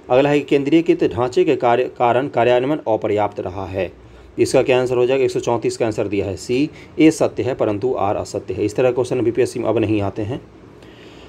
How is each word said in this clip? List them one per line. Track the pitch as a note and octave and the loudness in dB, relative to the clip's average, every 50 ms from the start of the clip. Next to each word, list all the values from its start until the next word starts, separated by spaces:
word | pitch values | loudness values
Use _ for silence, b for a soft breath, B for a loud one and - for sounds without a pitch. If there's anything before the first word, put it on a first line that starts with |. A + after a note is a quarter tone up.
| B - | B 0
अगला | B2 B2+ C#3+ C#3+ | 2 4 4 4
है | D3 D3 | 2 2
कि | C#3 | 2
केंद्रीयकृत | - D#3 C#3+ C#3 C#3+ D3+ E3 E3 F3+ E3 F3 E3+ | 2 0 0 2 2 2 2 4 2 2 2 0
ढांचे | C#3 - A2 B2 B2+ A#2+ F#3 F3+ | 0 0 0 -2 0 0 0 2
के | D#3+ C#3 | 2 2
कार्य, | - C3 A#2+ A#2+ A#2+ B2 | 2 2 2 2 2 0
कारण | - - - B2+ A#2+ A#2 B2 C#3 C#3+ | -2 -2 0 0 2 2 2 0 -2
कार्यान्वयन | - B2 A#2 A#2+ B2 B2 B2+ C3+ D#3 - - A2 | 0 2 2 4 4 2 2 0 -2 -2 -2 -2
अपर्याप्त | A2 G2 G2 G#2 G2+ G#2 G#2 G2+ - - | -2 0 0 0 0 0 0 -2 -4 -6
रहा | F#2+ F#2+ F2+ G2 F#2+ | -10 -8 -8 -10 -10
है। | F2+ F#2+ G2 F2+ E2+ - B B B B B B B - - | -6 -4 -4 -4 -6 -6 B B B B B B B -4 -2
इसका | A#2 - - C3+ A#2+ | 0 2 2 2 2
क्या | - B2+ B2+ | 4 2 2
आंसर | B2+ B2 B2+ | 2 0 0
हो | B2 B2 | 2 2
जाएगा? | A#2+ C3+ C3+ C3 | 2 2 2 0
एक | B2 | 0
सौ | - C3 | -2 -2
चौंतीस | B2 B2 A#2+ A#2 A#2 B2+ B2 | -2 -2 -2 -2 -2 -4 -4
का | - B2 | -2 -2
आंसर | A2+ G2+ - G#2+ G2 | -2 -2 -4 -4 -2
दिया | G2+ G2+ G2 | -2 -2 -2
है | G2+ F#2 | -4 -6
सी, | E2+ - - B2 C3 D3 D3+ B B B B B - | -8 -6 -4 -2 -2 -2 -2 B B B B B 4
ए | D#3 D#3+ | 4 4
सत्य | D#3 - C#3 G#2+ - - G#2+ | 4 4 0 -2 -2 -2 -4
है | B2+ C3+ | -4 -2
परंतु | - B2 G#2+ G#2 G2+ - B2+ - | -2 -2 -2 -2 -2 -2 -4 -2
आर | - G2 G2 G#2 | -2 -2 -2 -2
असत्य | - F#2 - - G2+ - - F#2+ | -2 -4 -6 -8 -8 -8 -6 -4
है। | G2 G#2 | -4 -4
इस | G#2+ - | -2 0
तरह | - B2+ B2+ | 0 0 2
क्वेश्चन | B2 C3 B2 - C#3 B2+ | 2 0 -2 -2 -2 -2
बीपीएससी | A2 A#2 A2 C3 B2 - - B2 | 0 0 0 0 0 -2 -2 -4
में | A2 | -2
अब | G#2+ G#2+ A2+ | -2 0 0
नहीं | G#2+ G2+ A2 G#2 | 0 0 0 -2
आते | G2+ G2 - - G#2+ | -2 -4 -4 -6 -6
हैं। | G2+ C3 E3+ - - - - - - - B B B B B B B B B B | -6 -6 -8 -10 -16 -20 -20 -20 -20 -20 B B B B B B B B B B